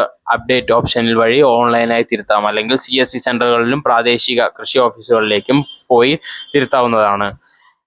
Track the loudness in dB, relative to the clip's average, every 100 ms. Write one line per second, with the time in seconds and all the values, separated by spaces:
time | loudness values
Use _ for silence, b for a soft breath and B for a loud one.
0 | 0 -4 -4 -4 0 -2 2 0 0 -2
1 | 0 2 2 4 4 4 2 0 0 -2
2 | -2 -4 -2 -2 -2 -2 -2 -2 -2 0
3 | -2 -2 -4 -2 0 0 0 -2 0 0
4 | 2 0 0 0 -2 -2 -4 0 0 -2
5 | -2 0 0 -2 0 -2 -2 -8 -2 2
6 | 2 0 B B B -2 0 0 0 2
7 | 0 0 -4 -8 b b b b